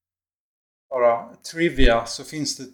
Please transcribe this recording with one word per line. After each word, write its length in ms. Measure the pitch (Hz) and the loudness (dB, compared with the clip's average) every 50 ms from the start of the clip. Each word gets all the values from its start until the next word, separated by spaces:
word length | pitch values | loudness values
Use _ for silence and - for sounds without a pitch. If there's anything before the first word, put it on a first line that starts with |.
| _ _ _ _ _ _ _ _ _ _ _ _ _ _ _ _ _ - | _ _ _ _ _ _ _ _ _ _ _ _ _ _ _ _ _ -8
bara 460 | 135 127 120 120 117 117 113 - - | -2 2 2 2 2 0 -4 -12 -18
trivia 720 | _ - - - 165 170 170 139 - - 120 117 113 113 | _ -18 -12 -4 -2 -2 0 4 6 6 6 6 4 -2
så 180 | - - - 139 | -6 -12 -14 -14
finns 340 | - 151 156 143 - - | -12 -10 -8 -8 -8 -8
det 60 | - 131 127 | -10 -14 -18